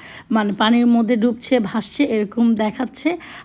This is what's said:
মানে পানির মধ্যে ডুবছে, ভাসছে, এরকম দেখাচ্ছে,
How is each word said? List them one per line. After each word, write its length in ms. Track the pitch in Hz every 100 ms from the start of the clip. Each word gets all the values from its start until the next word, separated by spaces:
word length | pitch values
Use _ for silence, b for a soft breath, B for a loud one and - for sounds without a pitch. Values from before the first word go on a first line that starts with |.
| B B B
মানে 220 | 220 202
পানির 340 | 196 220 240 240
মধ্যে 280 | 233 220 240
ডুবছে, 440 | 240 233 - 254
ভাসছে, 440 | 190 226 208 -
এরকম 520 | 285 220 202 233 233 220
দেখাচ্ছে, 600 | 214 214 254 - 302 339 B B